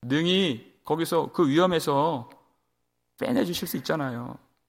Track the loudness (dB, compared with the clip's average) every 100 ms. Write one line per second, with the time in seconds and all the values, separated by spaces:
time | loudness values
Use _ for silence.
0 | 0 0 2 2 2 -2 -8 _ -4 -2
1 | 0 0 0 2 4 6 4 2 0 0
2 | 0 -2 -8 -20 _ _ _ _ _ _
3 | _ _ -2 0 -2 -4 -6 -8 -4 -4
4 | -4 -6 -10 -14 _ _